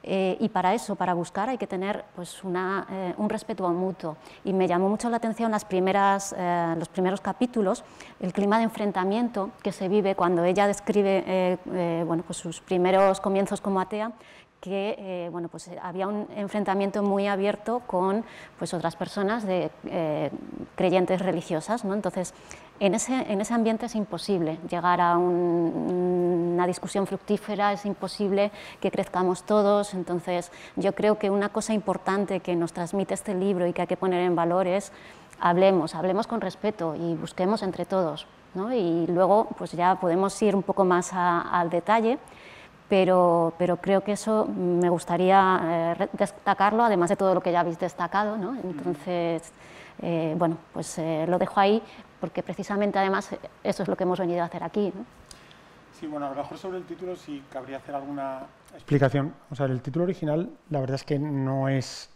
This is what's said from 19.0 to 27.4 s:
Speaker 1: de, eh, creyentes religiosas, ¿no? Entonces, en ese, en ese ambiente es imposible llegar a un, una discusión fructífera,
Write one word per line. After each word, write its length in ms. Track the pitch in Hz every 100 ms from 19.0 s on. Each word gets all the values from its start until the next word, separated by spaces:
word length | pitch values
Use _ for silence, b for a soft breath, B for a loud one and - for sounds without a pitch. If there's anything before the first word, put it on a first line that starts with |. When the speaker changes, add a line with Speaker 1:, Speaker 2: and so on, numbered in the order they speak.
| 175 - 196 233
Speaker 1:
de, 280 | 208 185 156 - -
eh, 440 | 185 160 151 151 - - - - -
creyentes 440 | 185 190 180 185
religiosas, 640 | 185 170 - 160 156 233
¿no? 100 | 202
Entonces, 380 | 208 190 190 175 B B B B -
en 160 | 202
ese, 180 | 214 - 262 -
en 80 | 202
ese 140 | 214
ambiente 320 | 233 220 220 233
es 100 | 220
imposible 640 | 202 170 - 190 156 160 170
llegar 300 | 175 180 175
a 180 | 175 175
un, 1300 | 175 175 175 170 165 165 160 180 180 180 175 180 170
una 120 | 175 180
discusión 400 | 175 185 202 190
fructífera, 640 | 196 - 208